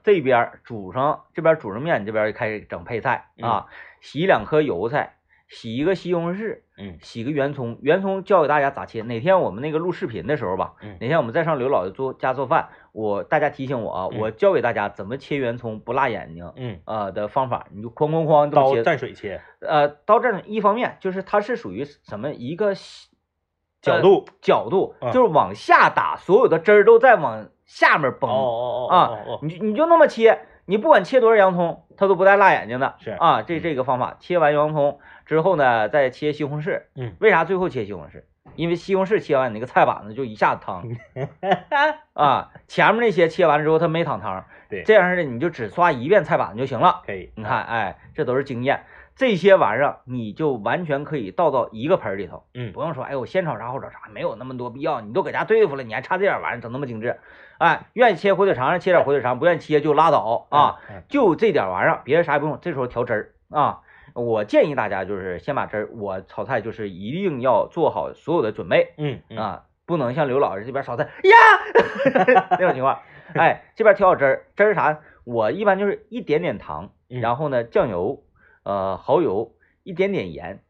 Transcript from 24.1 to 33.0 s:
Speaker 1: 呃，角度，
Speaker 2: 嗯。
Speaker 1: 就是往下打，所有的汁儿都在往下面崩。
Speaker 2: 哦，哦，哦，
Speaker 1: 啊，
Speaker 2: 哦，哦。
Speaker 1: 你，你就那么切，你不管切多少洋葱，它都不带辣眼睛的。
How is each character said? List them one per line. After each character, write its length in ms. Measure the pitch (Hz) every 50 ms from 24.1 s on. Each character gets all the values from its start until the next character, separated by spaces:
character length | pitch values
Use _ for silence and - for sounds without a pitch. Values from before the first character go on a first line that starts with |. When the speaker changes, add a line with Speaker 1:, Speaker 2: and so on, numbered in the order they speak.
| 196 147 -
Speaker 1:
呃， 60 | - _ _
角 280 | - 185 165 113 98 113
度， 240 | 156 190 147 - - -
Speaker 2:
嗯。 120 | 131 123
Speaker 1:
就 80 | 110 254
是 80 | 254 202
往 220 | 156 139 107 92 101
下 360 | - - - 349 294 214 156
打， 260 | - 143 101 76 78
所 220 | - - - 180 240
有 100 | 254 180
的 100 | 160 160
汁 140 | 165 208
儿 120 | 208 208 202
都 140 | 220 233 226
在 180 | 247 262 226
往 320 | 185 151 123 110 110 104 - _ _ _
下 320 | _ - - 330 285 220 175
面 120 | 147 127 - -
崩。 120 | - 120
Speaker 2:
哦， 40 | 123
哦， 520 | 135 135 123 117 117 123 123 117 120 127 -
哦， 60 | 175
Speaker 1:
啊， 160 | 180 147 120
Speaker 2:
哦， 220 | 117 107 101 120
哦。 60 | 120 -
Speaker 1:
你， 160 | - 156 170 175
你 140 | 220 214 208
就 100 | 240 311
那 100 | 339 339 320
么 80 | 302
切， 400 | 233 - 226 226 226 196 - - - _ _ _
你 140 | - 190 214
不 100 | 214 330
管 160 | 294 214 180
切 160 | - 262 254
多 100 | 226 220
少 60 | 226
洋 160 | 208 190 190
葱， 320 | 175 175 175 165 160 - _ _ - -
它 80 | 202
都 80 | 196 196
不 100 | 165 190
带 120 | 196 202
辣 160 | 202 202 185
眼 160 | 151 117 90 104
睛 120 | 120 127
的。 140 | 135 - - -